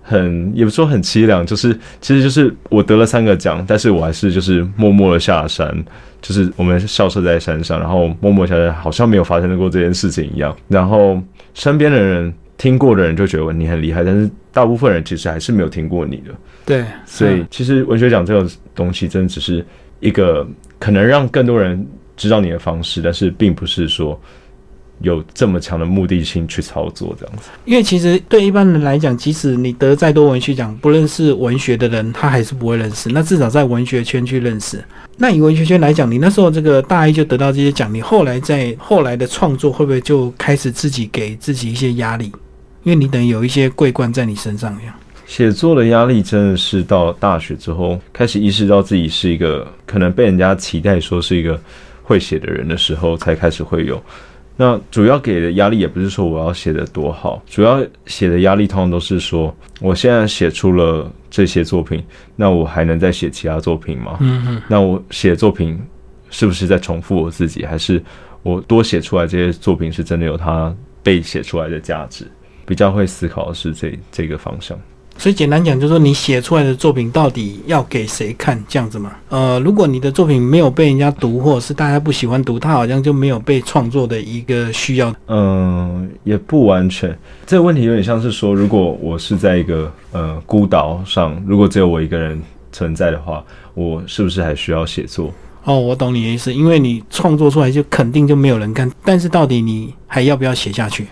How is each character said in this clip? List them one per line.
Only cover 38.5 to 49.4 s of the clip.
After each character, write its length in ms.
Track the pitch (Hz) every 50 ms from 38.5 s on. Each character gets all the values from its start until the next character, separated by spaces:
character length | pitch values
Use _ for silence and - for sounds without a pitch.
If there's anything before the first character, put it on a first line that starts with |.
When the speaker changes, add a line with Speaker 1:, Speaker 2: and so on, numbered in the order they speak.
| 151 143 131 120 117 120
Speaker 2:
后 240 | - - 214 190 147
来 140 | 123 120
的 100 | 120 127
创 300 | 123 - - - 160 139
作 160 | 131 - 147 131
会 120 | - 151
不 60 | 139
会 100 | 135 127
就 300 | - - 151 139 127 123 120
开 220 | - - - 143
始 160 | 139 - 135
自 180 | 120 - - 147
己 200 | 135 127 113 107
给 240 | - - 110 107 110
自 160 | 107 - - 143
己 200 | 127 123 113 113
一 20 |
些 200 | 120 135 127 120
压 220 | 120 117 110 117
力？ 100 | 117 117 104 - - - - - - - - - - -
因 80 | 170 175
为 20 |
你 140 | 156 135 135
等 120 | 135 123
于 80 | 120 120
有 160 | 117 110 117
一 40 | 127
些 200 | 131 143 135 131
桂 200 | 131 - 151 131
冠 220 | 123 - 127 117 117
在 120 | 131 123
你 120 | 113 104
身 200 | 104 - 110 104
上 220 | 107 120 110 101 104
一 60 | 113
样。 80 | 113 - - - - - - -
Speaker 1:
写 220 | - - - 123 113 104
作 240 | - - 165 165
的 100 | 135 117
压 200 | 113 117 117 117
力 140 | 123 127 110
真 300 | 95 - - 104 101 98
的 60 | 95
是 260 | 87 - - - 95 87
到 300 | - 104 92 87 85 85
大 260 | - - 101 92 82
学 160 | 80 - 98
之 160 | - - -
后， 260 | 82 85 90 87 87 87 - - -
开 140 | - 123
始 140 | 117 - 101
意 100 | 104 104
识 160 | 98 107 107
到 160 | 98 101 101 95
自 140 | - 104
己 100 | 92 85
是 240 | 80 78 - - 90
一 80 | 85
个 260 | 80